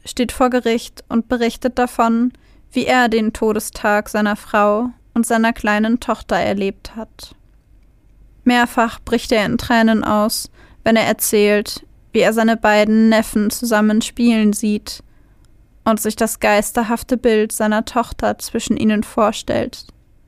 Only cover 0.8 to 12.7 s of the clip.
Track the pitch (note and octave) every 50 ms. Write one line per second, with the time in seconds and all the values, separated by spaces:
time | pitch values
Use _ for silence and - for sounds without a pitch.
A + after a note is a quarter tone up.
0.8 | - - - - - - - A#3 A3 - B3+ A#3+ A#3 A#3 - - - B3+ B3 -
1.8 | B3 B3 - - A#3 A3+ A3+ A3+ A#3+ B3 - - _ _ - - - - - B3+
2.8 | - - B3+ B3+ B3 A#3 A#3 A3+ A3 G#3+ G#3+ - A#3 A3 G#3 G#3+ - - - -
3.8 | - G#3+ G#3 G#3 G#3+ - - G#3+ G#3 G#3 G#3 G#3 - - - G#3+ G#3 G#3 G#3 G#3+
4.8 | A#3+ B3 A#3+ - _ _ - A#3 A#3 - A#3 A3+ A3+ A3+ A#3 - - G#3+ G#3 G#3
5.8 | G#3+ A3 A#3 A#3+ - - A#3 - - - A3 F3+ - G#3 G#3 G3 G3+ G3 - -
6.8 | - - - A3+ A3 - _ - - - - _ _ _ _ _ _ _ _ _
7.8 | _ _ _ _ _ _ _ - - - _ _ - B3 B3 A#3+ A#3+ A#3 - -
8.8 | A3+ A#3 - - - - - A#3 - - B3 A3 G#3 - A#3 A#3+ - - B3 A#3
9.8 | A3+ A3+ A3 G#3+ - - G#3+ G#3+ G#3 A3 - - - - - - - - - -
10.8 | - A3+ A3+ A3+ G#3+ B2 G#3+ - - - - G#3 G#3 G#3 G#3 G#3 G3+ - - -
11.8 | - - _ _ _ _ - A3+ F#3 F#3 A3 A3+ A3+ A3 A3+ A3 - G#3+